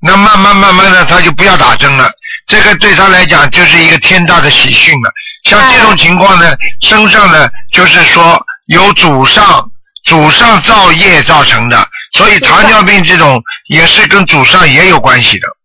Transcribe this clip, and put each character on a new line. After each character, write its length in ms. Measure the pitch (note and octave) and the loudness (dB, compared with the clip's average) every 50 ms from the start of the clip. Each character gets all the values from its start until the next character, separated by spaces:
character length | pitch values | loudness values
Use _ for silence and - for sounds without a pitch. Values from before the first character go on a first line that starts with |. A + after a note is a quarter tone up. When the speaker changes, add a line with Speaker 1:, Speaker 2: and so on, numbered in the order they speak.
Speaker 1:
那 140 | - D#3+ F#3+ | 0 0 2
慢 220 | G3 G3+ G#3+ G#3+ G3+ | 2 2 2 2 2
慢 180 | G3 G3+ G3+ | 2 2 2
慢 180 | G3+ G3 G3 F#3 | 2 2 2 2
慢 160 | F#3 F#3+ G3 | 2 0 2
的 120 | F#3 F#3 F3 | 2 0 0
他 140 | D3+ E3+ F3+ | 2 0 0
就 120 | F3+ F3+ | 0 0
不 120 | D3+ C3+ F3+ | 0 0 0
要 140 | G3 - E3 | 0 2 2
打 180 | D3 C3+ C3 | 2 2 0
针 160 | - C#3+ C#3+ C#3 C3+ | 0 0 -2 0 0
了， 140 | C3 C3 - _ _ - - - _ - | -2 -2 -4 _ _ -16 -16 -16 _ -4
这 140 | - G#3+ | -2 0
个 140 | G3+ G#3 G#3 | 0 0 0
对 180 | - G#3+ G#3 F#3+ | 0 0 0 0
他 140 | D#3 F#3+ G3 | 2 2 2
来 180 | F#3 F3+ F3+ | 2 2 0
讲 240 | E3 F3 D#3+ D3 C#3+ | 0 0 0 0 0
就 140 | - E3+ F3 | 0 0 0
是 140 | F3 E3+ E3+ | 0 0 0
一 100 | E3 D#3+ | 0 0
个 80 | D#3+ E3 | 0 0
天 260 | - - F#3 F#3 F3 | 0 0 0 0 0
大 160 | E3 F3+ E3+ | 0 0 2
的 120 | - D3+ | 2 0
喜 200 | C#3+ - - - | 0 0 0 0
讯 220 | - - - - D#3 C3+ | 0 0 0 0 0 -2
了。 100 | A#2 - - - - - - - _ | -4 -6 -10 -10 -18 -20 -20 -10 _
像 120 | - G#3+ G#3 B3+ B3+ B3+ | -2 0 0 2 2 0
这 80 | B3 | 2
种 140 | A3+ G#3+ F#3+ | 0 0 0
情 220 | - - - F3+ F3+ | 0 0 0 0 2
况 200 | F3 G3 F#3+ F3 | 2 2 2 2
呢， 120 | E3+ E3+ | 2 0
Speaker 2:
哎。 80 | D3 - - - - - | 0 0 -2 -2 -2 -2
Speaker 1:
身 280 | - A#3 G#3+ G#3+ G#3+ G#3+ | -2 0 0 0 0 0
上 220 | A3 A3 G#3 F#3+ | 0 0 2 2
呢， 180 | E3 D#3 C#3+ A#2 A2 - - - - | 2 2 0 -2 -4 -8 -10 -6 -2
就 120 | - F3+ | -2 0
是 180 | F3+ - F#3 E3 | 0 0 0 0
说 380 | D3 - E3+ E3+ E3 E3+ - - - - - _ _ | 0 0 2 2 2 2 0 -2 -8 -18 -18 _ _
有 240 | D#3 E3+ F#3+ G3+ G3+ | -2 0 0 0 0
祖 320 | - - E3+ C#3+ C3 C3 | 0 0 0 0 0 0
上， 400 | - - G#3+ G#3+ G3 E3+ - - - - - _ _ _ - _ | 0 0 2 2 2 2 0 -2 -6 -14 -18 _ _ _ -12 _
祖 240 | - - D#3+ D3+ D3+ | -2 0 0 2 0
上 300 | D#3 - A#3+ A#3 A3 F#3+ | 0 0 0 0 0 0
造 300 | - - A3+ G#3+ F#3+ F3+ | 0 0 0 2 2 2
业 320 | E3 D#3+ F#3+ G3 F3+ D#3 C3 | 0 0 0 0 0 0 0
造 200 | - E3 D#3 C#3 | 0 0 2 2
成 260 | - - A2 A#2 A#2+ | 0 0 -2 -2 -2
的， 180 | A#2+ A2+ G2+ - - - - - - | 0 -2 -2 -2 -6 -18 -18 -8 -4
所 160 | - F#3+ G#3+ | -2 0 0
以 100 | G#3 F#3 | 0 0
糖 280 | C4+ B3+ - F#3 G#3 G3 | 0 0 0 0 0 2
尿 160 | A3+ A3 F3 | 2 0 0
病 180 | F#3 G#3 G3 F3 | 0 0 0 0
这 140 | D3+ - E3 | 0 0 0
种 240 | D#3+ D3 C3+ A#2+ A#2 - - - _ - | 2 0 0 -2 -4 -8 -16 -18 _ -6
也 160 | D3 D#3 E3 E3 | -4 -2 0 0
是 180 | - G#3 G#3+ - | 0 0 0 0
跟 180 | - G3+ F#3+ | 0 0 0
祖 180 | - - D3+ C3 | 0 0 0 0
上 260 | - - F#3 F3+ D#3 | 0 2 2 0 2
也 200 | C3 C#3 F3 F#3+ | 2 2 2 2
有 100 | F3 D3+ | 2 0
关 220 | B2+ C3+ B2+ A#2+ A#2+ | 2 0 0 0 0
系 160 | - - - | -2 -4 -4
的。 80 | - - - _ _ | -6 -10 -12 _ _